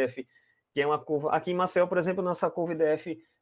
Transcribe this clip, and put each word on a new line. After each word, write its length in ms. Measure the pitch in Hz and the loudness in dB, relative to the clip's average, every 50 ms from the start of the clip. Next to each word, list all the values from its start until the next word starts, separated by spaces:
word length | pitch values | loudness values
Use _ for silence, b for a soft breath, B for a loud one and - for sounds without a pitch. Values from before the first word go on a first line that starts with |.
| 131 | 2
F, 220 | 120 120 131 127 b b b b b b b b _ | 0 -2 -6 -12 b b b b b b b b _
que 100 | _ 143 | _ -2
é 40 | 139 | 0
uma 140 | 147 151 147 | 2 0 0
curva, 320 | - - 156 143 147 156 | 0 -2 -2 -2 0 0
aqui 200 | - 160 160 180 | 0 0 0 0
em 40 | 180 | 0
Maceió, 320 | 175 185 180 - 180 180 180 | 0 0 0 2 2 2 2
por 100 | 185 180 | 2 0
exemplo, 260 | 165 180 185 190 185 | 0 0 0 -2 -2
nossa 260 | 180 175 - - 170 | -2 -2 0 -2 -2
curva 240 | - 180 170 170 170 | -2 -2 -4 -2 0
I 20 | |
D 80 | 160 160 | 0 2
F 400 | 151 156 156 - 180 160 B B B B B | 2 2 0 -2 -8 -12 B B B B B